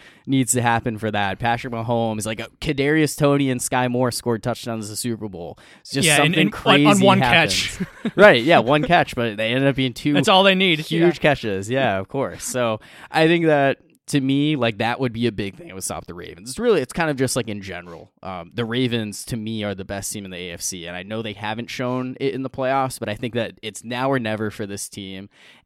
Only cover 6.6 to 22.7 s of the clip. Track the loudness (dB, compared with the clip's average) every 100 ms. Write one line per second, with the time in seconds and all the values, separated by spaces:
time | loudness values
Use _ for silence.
6.6 | 4 6 6 6 6 6 6 4 4 0
7.6 | -4 -6 -10 -8 -6 8 8 8 6 6
8.6 | 6 2 4 2 2 -2 -2 -2 -2 2
9.6 | 2 2 -2 -2 0 2 4 6 6 4
10.6 | 2 0 -2 2 2 4 2 2 -2 -4
11.6 | -2 0 0 0 -4 -4 -6 -6 -8 -2
12.6 | -2 -2 -8 -20 -4 2 4 4 4 4
13.6 | 4 0 _ _ -2 -2 2 0 0 0
14.6 | -2 0 -4 -2 -4 -2 -2 -2 -8 -10
15.6 | -16 -10 -8 -8 -10 -14 -14 -16 -14 -2
16.6 | 2 2 0 -2 -2 0 -2 -2 -4 -8
17.6 | -10 -14 -14 -18 -20 _ -12 -12 -10 -8
18.6 | -4 -2 -2 -2 -4 -8 -10 -8 -6 -6
19.6 | -6 -8 -8 -10 -8 -10 -12 -12 -12 -10
20.6 | -10 -10 -10 -12 -10 -8 -8 -8 -8 -8
21.6 | -8 -6 -4 -4 -6 -6 -6 -4 -8 -6
22.6 | -2